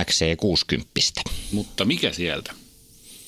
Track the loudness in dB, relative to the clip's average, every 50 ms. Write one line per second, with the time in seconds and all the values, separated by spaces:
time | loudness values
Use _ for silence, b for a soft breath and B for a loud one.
0 | 2 2 2 2 4 2 2 4 2 2 4 2 2 0 0 -2 -2 -2 -2 0
1 | 0 0 0 -2 -4 -4 -4 -4 -4 -2 -2 -2 -2 -2 -2 0 2 2 2 2
2 | 0 0 0 0 -2 -2 -2 -2 -6 -8 -12 -16 -18 -20 -20 -20 -20 -20 -20 -20
3 | -20 B B B B